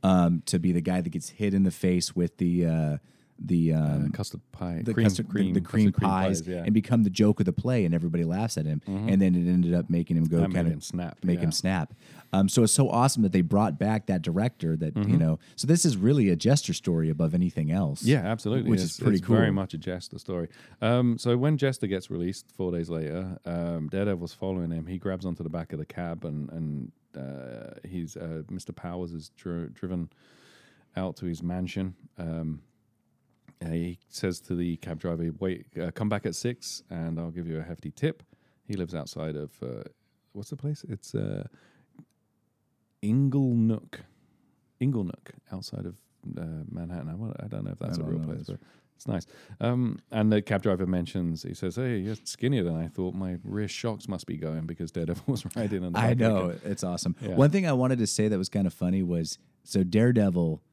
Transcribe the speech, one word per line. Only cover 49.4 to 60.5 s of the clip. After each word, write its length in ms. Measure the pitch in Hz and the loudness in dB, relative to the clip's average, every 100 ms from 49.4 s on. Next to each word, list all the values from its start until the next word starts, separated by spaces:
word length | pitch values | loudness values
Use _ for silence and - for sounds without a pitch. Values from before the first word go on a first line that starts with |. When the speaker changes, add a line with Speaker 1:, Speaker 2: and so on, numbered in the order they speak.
| - - | -20 -4
Speaker 2:
Um, 380 | 117 123 123 104 _ | -2 0 -2 -4 _
and 220 | 110 107 | 0 4
the 80 | 107 | 2
cab 200 | - 101 | 2 0
driver 240 | 107 90 92 | 0 0 0
mentions, 560 | 90 85 95 87 80 | 0 -2 -4 -4 -4
he 120 | 90 | -8
says, 220 | 87 92 87 | -6 -6 -4
"Hey, 220 | 127 113 | -4 -4
you're 180 | 95 107 | -4 -8
skinnier 400 | - - 120 139 | -10 -4 0 0
than 120 | 85 82 | 0 -2
I 120 | 82 | -4
thought. 260 | - 92 | -4 -4
My 240 | 92 95 87 | -4 -6 -6
rear 240 | 92 98 101 | -6 -6 -4
shocks 400 | - 120 107 - | -4 -6 -6 -6
must 180 | 92 - | -8 -6
be 100 | 82 | -8
going 300 | 78 80 80 | -6 -6 -6
because 240 | 85 82 | -8 -8
Daredevil 340 | - 82 85 - | -6 -4 -4 -4
<laughs> 60 | |
was 120 | 127 - - | -4 -4 -4
riding 280 | 104 98 | -2 -2
on 80 | 90 | -2
the 60 | 87 | 2
Speaker 1:
I 40 | |
Speaker 2:
back 100 | 113 | 2
of 60 | 123 | 4
the 100 | 113 | 4
Speaker 1:
know. 200 | 104 90 | 4 0
Speaker 2:
cab." 100 | 85 | -4
Speaker 1:
It's 200 | - 101 | -6 -4
awesome. 320 | 92 87 90 87 | -4 -4 -4 -4
Speaker 2:
Yeah. 140 | 110 | -2
Speaker 1:
One 160 | 92 139 | 4 6
thing 160 | 185 180 | 6 2
I 60 | |
wanted 260 | 131 127 127 | 2 2 2
to 80 | 107 | 0
say 220 | - 107 | 2 0
that 100 | 101 | 2
was 100 | 95 | -2
kinda 220 | 101 95 | 0 0
funny 320 | - 90 95 | 0 0 0
was, 360 | 90 87 78 - _ _ | 0 0 -2 -8 _ _
so 200 | - 104 | -4 0
Daredevil 800 | 90 104 120 120 101 87 85 | 2 4 6 6 4 4 0